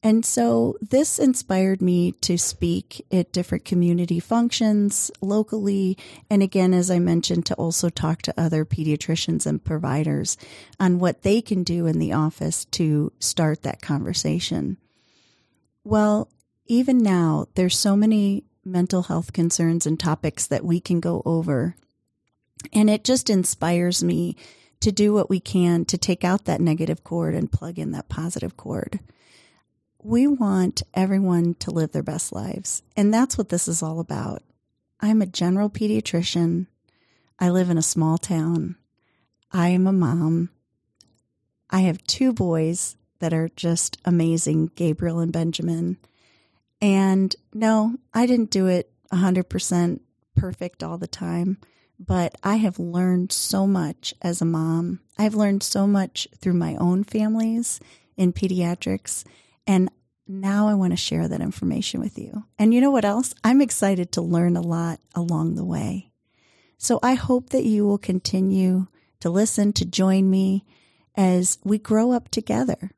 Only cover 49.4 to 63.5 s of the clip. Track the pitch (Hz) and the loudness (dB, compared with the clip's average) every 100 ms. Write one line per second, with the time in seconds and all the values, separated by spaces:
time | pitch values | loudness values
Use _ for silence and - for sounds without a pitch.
49.4 | 180 185 - 175 175 - _ _ _ - | 0 -4 -2 0 0 -2 _ _ _ -2
50.4 | 185 - 180 _ 160 170 175 - 170 170 | -2 -8 -12 _ -10 -8 -10 -10 -6 -4
51.4 | 175 190 _ _ _ _ 185 185 175 - | -4 -6 _ _ _ _ -2 -2 -2 -4
52.4 | 196 214 214 180 170 175 185 180 185 - | -2 0 0 -2 -6 0 2 2 0 -4
53.4 | - 190 196 190 156 170 - - 175 175 | -2 0 2 0 -2 -6 -12 -6 -6 -2
54.4 | 170 165 160 165 170 180 _ - 214 214 | 0 0 0 -2 -2 -8 _ -2 0 2
55.4 | 208 196 - 202 196 202 190 - - _ | 0 0 -2 0 2 2 0 -6 -12 _
56.4 | 190 175 165 - 175 185 202 220 214 220 | -2 0 -2 -2 0 0 -2 -2 0 0
57.4 | 226 226 233 - - - _ - 180 175 | 0 -2 -4 -8 -12 -20 _ 0 0 2
58.4 | 185 185 170 175 - 190 - - - _ | -2 0 -2 -2 -4 -6 -6 -10 -12 _
59.4 | _ _ - 190 185 _ _ _ - 190 | _ _ 0 2 2 _ _ _ -16 -6
60.4 | 196 202 214 202 185 175 - 165 - - | -2 2 2 2 2 0 -2 -2 -2 -4
61.4 | - - 180 - - - - - - 214 | -6 -4 -4 -2 -4 -6 -8 -8 -12 -12
62.4 | - _ 214 240 277 269 208 214 254 - | -14 _ 2 4 4 4 2 0 -4 -2
63.4 | 220 | 2